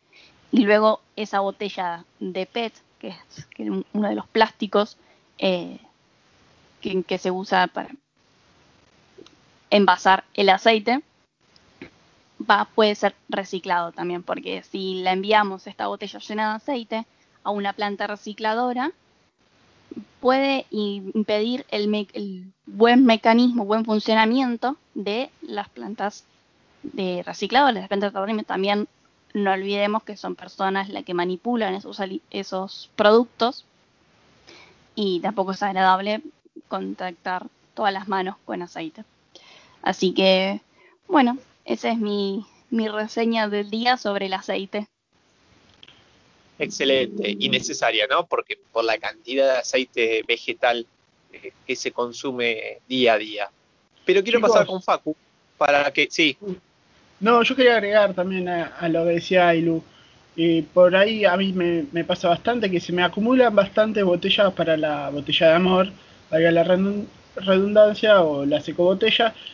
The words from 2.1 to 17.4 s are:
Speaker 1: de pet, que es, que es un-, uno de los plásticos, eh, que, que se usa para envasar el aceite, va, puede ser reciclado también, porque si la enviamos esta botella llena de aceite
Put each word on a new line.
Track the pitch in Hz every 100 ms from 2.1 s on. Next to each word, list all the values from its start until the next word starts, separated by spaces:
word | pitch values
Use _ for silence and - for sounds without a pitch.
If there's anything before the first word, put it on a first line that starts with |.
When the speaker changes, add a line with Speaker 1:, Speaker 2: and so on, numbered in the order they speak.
| -
Speaker 1:
de | 190 185 185
pet, | 240 226 - _ _
que | 214
es, | 175 _ - -
que | -
es | -
un-, | 190 -
uno | 208 208
de | 214
los | -
plásticos, | 220 220 - 202 202 214 - _ _ _ -
eh, | 196 180 170 - _ _ _ _ _ _ _ _ _ _
que, | 208 190
que | 175 185
se | 185
usa | 185 196 185 180
para | - - - _ _ _ _ _ _ _ _ _ _ _ - - _ _ _ -
envasar | 208 185 180 196 190 -
el | - 196
aceite, | 190 226 220 214 262 - _ _ _ _ _ _ - - _ _ _ _ -
va, | 214 208 214
puede | - 214
ser | 208 202 - -
reciclado | 202 190 190 190 175 170
también, | 170 175 175
porque | 180 180 185 185
si | - 196 190 185
la | 185
enviamos | 185 202 214 202 190 202
esta | - 202
botella | 202 202 202
llena | - 214 214
de | 220
aceite | - 262 220 220 226 _ _ _